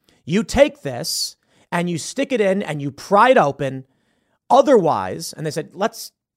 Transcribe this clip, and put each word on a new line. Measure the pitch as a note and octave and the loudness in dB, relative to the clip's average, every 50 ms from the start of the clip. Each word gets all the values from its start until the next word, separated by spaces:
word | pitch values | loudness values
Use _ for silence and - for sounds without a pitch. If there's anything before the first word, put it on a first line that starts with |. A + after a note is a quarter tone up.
| _ _ _ _ - | _ _ _ _ -8
"You | C3+ E3 G#3+ | -2 -2 -2
take | A3 - - A#3+ C#4+ D4+ C#4+ - | -2 0 4 4 4 4 2 -8
this | - C#3+ B2 A#2 E3 - - - - - - _ _ _ _ _ _ - | -10 -10 -8 -8 -8 -6 -6 -6 -6 -8 -10 _ _ _ _ _ _ -6
and | - F3 F3 F3 | -4 -4 -2 -2
you | E3+ D3+ | -4 -6
stick | - - - C4 C#4 C4+ | -8 -8 -6 -6 -6 -4
it | C4 G#3+ | -2 -2
in | G#3 F#3+ G3 G3+ | 0 0 0 -2
and | G#3 - D3+ D3 | -4 -6 -8 -8
you | C#3 C#3+ | -8 -10
pry | B2 - - - G3+ G3+ A3+ B3+ | -10 -10 -6 0 2 4 6 6
it | C4 A#3 | 6 4
open. | D#3+ C#3+ C3+ - C#3+ C3 C3 C3 C3 _ _ _ _ _ _ _ _ _ _ _ _ - | 4 2 0 -4 -6 -8 -8 -10 -16 _ _ _ _ _ _ _ _ _ _ _ _ 2
Otherwise," | B3 C#4 B3+ C#4+ C4+ G#3+ E3 D3 B2 G#2 F#2+ F#2 G#2+ - E3 - - | 4 4 6 6 4 4 4 2 0 -2 -4 -6 -8 -10 -12 -14 -12
and | - D3+ | -10 -10
they | D#3 | -8
said, | C#3+ E3 - - - | -6 -8 -10 -10 -8
"Let's, | E3+ G3 A3+ - - - - _ _ _ _ _ | -6 -6 -6 -6 -8 -18 -20 _ _ _ _ _